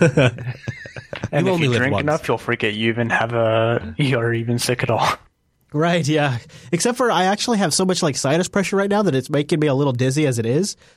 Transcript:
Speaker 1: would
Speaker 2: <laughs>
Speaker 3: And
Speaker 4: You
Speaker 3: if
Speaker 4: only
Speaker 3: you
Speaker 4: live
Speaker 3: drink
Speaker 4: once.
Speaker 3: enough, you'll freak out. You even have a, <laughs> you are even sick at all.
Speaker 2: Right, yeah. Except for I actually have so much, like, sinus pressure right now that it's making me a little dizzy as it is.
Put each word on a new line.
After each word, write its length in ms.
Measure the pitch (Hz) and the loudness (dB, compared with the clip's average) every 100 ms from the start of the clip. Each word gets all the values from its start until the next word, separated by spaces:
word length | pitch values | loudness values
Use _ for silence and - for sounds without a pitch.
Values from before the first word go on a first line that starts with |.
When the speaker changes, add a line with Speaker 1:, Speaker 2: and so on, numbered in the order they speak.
| 165 156 | 4 4
Speaker 1:
would 380 | 123 - 120 - | 2 0 -10 -10
Speaker 2:
<laughs> 720 | - - - - - - - | -12 -12 -14 -16 -14 -12 -4
Speaker 3:
And 140 | 147 185 | -2 0
Speaker 4:
You 60 | |
Speaker 3:
if 40 | 175 | 0
Speaker 4:
only 100 | 139 | 2
Speaker 3:
you 40 | |
Speaker 4:
live 100 | 117 | 2
Speaker 3:
drink 140 | 131 | 0
Speaker 4:
once. 80 | 101 | 0
Speaker 3:
enough, 240 | 147 160 - | 0 -2 0
you'll 120 | 117 | -4
freak 240 | - 120 | -2 -2
out. 100 | 113 | -2
You 160 | 107 113 | 0 0
even 220 | 113 117 | 0 0
have 200 | 117 117 | 0 0
a, 640 | 120 113 113 113 117 110 - | 0 2 2 2 0 -4 -4
<laughs> 40 | |
you 180 | 139 131 | -2 0
are 160 | 117 | 0
even 240 | 117 117 120 | -2 -2 -2
sick 240 | - 120 | -2 -2
at 80 | - | 0
all. 180 | 113 131 - _ _ _ _ _ | 0 0 -2 _ _ _ _ _
Speaker 2:
Right, 360 | 147 165 175 143 | -2 0 0 0
yeah. 320 | 156 143 117 - - - | 0 0 -2 -8 -18 -6
Except 260 | 170 233 240 | -2 -2 0
for 140 | 240 | 0
I 140 | 170 185 | 2 2
actually 320 | 208 - 214 | 0 0 0
have 140 | 185 - | 0 0
so 100 | 190 | 0
much, 160 | 175 | 2
like, 140 | 160 139 | 0 0
sinus 300 | 131 160 175 | 0 0 0
pressure 280 | 202 185 196 | -2 0 0
right 140 | 202 | 2
now 140 | 202 | 2
that 100 | 196 | 2
it's 160 | 131 127 | 0 0
making 300 | 147 151 170 | -2 0 2
me 80 | 151 | 2
a 60 | 135 | 2
little 180 | 143 | 2
dizzy 320 | 123 131 139 147 | 2 0 2 0
as 140 | 117 | 0
it 60 | 113 | 0
is. 300 | 139 202 - - | 0 0 -6 -18